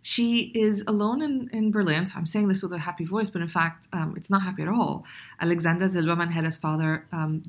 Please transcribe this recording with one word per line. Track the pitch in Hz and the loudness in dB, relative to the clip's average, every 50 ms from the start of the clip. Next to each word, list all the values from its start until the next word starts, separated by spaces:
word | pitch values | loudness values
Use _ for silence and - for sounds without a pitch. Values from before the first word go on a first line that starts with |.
| _ | _
She | - - - 240 233 233 240 - - - | 0 0 2 2 2 2 2 0 0 0
is | 226 214 214 214 196 202 - | 2 2 4 4 2 0 2
alone | 214 208 202 214 240 277 311 | 0 2 2 2 0 0 -2
in, | 294 277 262 247 - | -2 -2 -2 -4 -4
in | - 220 214 214 | -2 0 0 2
Berlin. | 208 214 202 175 151 160 180 | 2 2 2 2 2 2 0
So | 190 - - | -2 -4 -4
I'm | 170 160 | -4 -2
saying | - 214 208 202 | 0 2 2 2
this | 190 190 | 2 2
with | 196 175 180 | 0 -4 -6
a | 170 | -6
happy | 151 180 175 - 170 | -6 -6 -6 -6 -6
voice, | 165 190 214 214 208 | -4 -2 -2 -2 -2
but | - 185 | -2 -4
in | 170 165 | -4 -2
fact, | - 175 165 165 165 - - - | 0 0 0 0 -2 -6 -16 -8
um, | - 180 160 156 - | -6 -4 -4 -4 -4
it's | - - - | -6 -2 0
not | 196 196 190 | 0 0 0
happy | 185 190 185 | 0 -4 -4
at | 151 165 | -2 0
all. | 208 240 208 - 71 - - - - - - - - - | 2 2 2 0 -2 -6 -8 -14 -18 -18 -18 -20 -8 -2
Alexander | - 170 175 170 165 165 165 175 190 | 0 2 2 2 2 2 2 4 2
Zilberman, | 185 185 175 165 160 170 170 175 170 | 2 2 2 2 2 2 0 0 0
Hedda's | 170 165 160 165 160 - | 0 0 0 0 -2 -2
father, | - 156 156 156 160 156 156 156 - - | -2 -2 0 2 2 0 0 -2 -4 -6
um, | - 160 156 156 156 156 - | -4 -4 -2 -2 -2 -4 -6